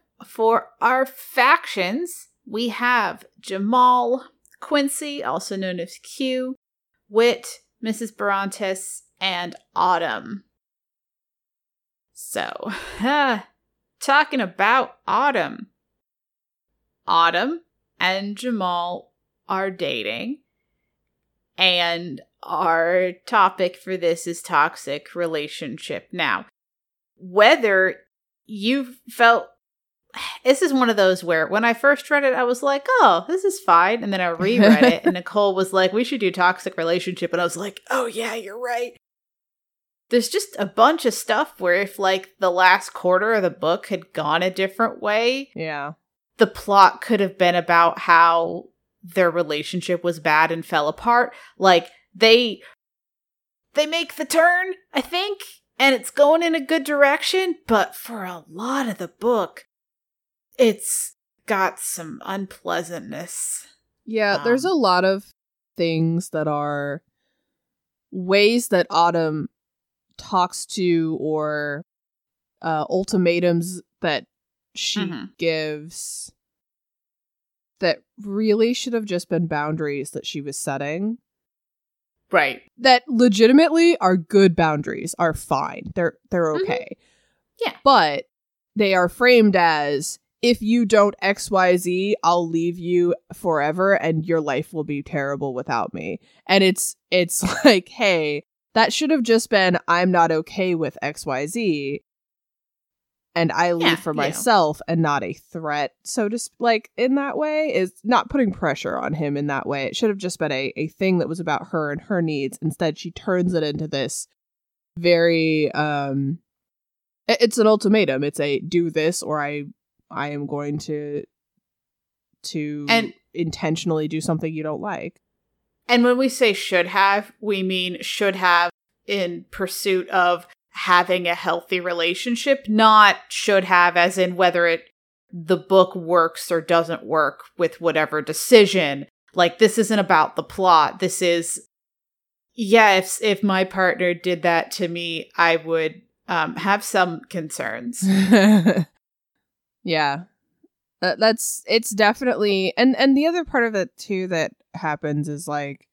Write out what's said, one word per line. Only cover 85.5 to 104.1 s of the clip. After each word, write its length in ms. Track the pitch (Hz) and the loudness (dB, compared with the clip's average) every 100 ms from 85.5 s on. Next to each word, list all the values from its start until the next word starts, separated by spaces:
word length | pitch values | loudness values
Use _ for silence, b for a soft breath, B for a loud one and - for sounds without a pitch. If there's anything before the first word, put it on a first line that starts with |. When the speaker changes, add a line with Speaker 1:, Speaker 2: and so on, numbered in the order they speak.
| 139 147 - - | -2 -2 -8 -10
Speaker 2:
They're, 220 | - 170 - _ | -4 -4 -4 _
they're 140 | 180 160 | -2 0
Speaker 1:
Mm-hmm. 80 | 156 | -2
Speaker 2:
okay. 340 | 381 - - - _ _ _ _ _ _ | -4 -4 -8 -16 _ _ _ _ _ _
Speaker 1:
Yeah. 80 | 466 - | -8 0
Speaker 2:
But 440 | 277 247 156 143 - _ _ _ _ 208 | 4 4 4 -2 -10 _ _ _ _ -2
they 180 | 202 | 2
are 140 | 185 180 | 2 0
framed 480 | - 247 240 214 190 | 2 6 6 6 4
as, 640 | 170 156 147 143 160 - _ _ | 2 2 0 -2 -4 -12 _ _
"If 200 | 240 240 | 0 0
you 240 | 214 240 208 | 0 0 4
don't 300 | 214 208 - | 4 4 0
X 300 | 196 202 - | -4 -4 -2
Y 260 | 190 180 180 | 2 2 2
Z, 400 | 180 180 196 208 | 0 -2 -2 0
I'll 260 | 170 175 165 | 0 0 0
leave 300 | 165 170 175 | -2 -2 -4
you 360 | 170 180 175 - _ | -2 2 2 -2 _
forever 600 | - 180 156 147 175 190 | -8 -2 0 -2 0 0
and 300 | 196 156 160 | 2 0 -2
your 160 | 165 165 | -2 -2
life 320 | 147 135 - | -2 -4 -6
will 120 | 160 | -8
be 180 | 147 143 | -8 -8
terrible 500 | - 156 139 143 139 | -8 -6 -6 -6 -6
without 400 | 123 120 120 - | -8 -6 -6 -6
me." 280 | - 82 - b b - | -8 -10 -12 b b 0
And 160 | 196 | 4
it's, 300 | 190 185 - - _ | 4 2 -6 -10 _
it's 320 | 180 175 - | 0 0 -2
<laughs> 220 | 185 - | -4 2
like, 240 | - 196 - | 4 4 0
hey, 560 | - 208 170 151 147 - _ _ | -2 0 2 0 -4 -8 _ _
that 180 | - 220 | 0 2
should 180 | - 302 | 2 0
have 120 | 311 | 0
just 260 | 226 226 - | 2 0 2
been, 280 | 208 185 175 - | 2 2 0 0
"I'm 240 | 175 180 | 0 2
not 220 | 180 165 | 4 4
okay 420 | 160 - - 185 | 2 -4 -4 -2
with 220 | 170 143 - | -2 -4 -6
X 240 | 143 139 151 | -10 -8 -6
Y 200 | 131 151 | -6 -6
Z, 540 | 240 214 151 139 143 - _ _ _ _ _ _ _ _ _ _ _ _ | -4 -2 -2 -4 -8 -12 _ _ _ _ _ _ _ _ _ _ _ _
and 180 | 170 165 | -2 -2
I 200 | - 175 | 0 0
leave 160 | 170 165 | 2 0
Speaker 1:
Yeah, 60 | 165 | 0
Speaker 2:
for 160 | 165 | -4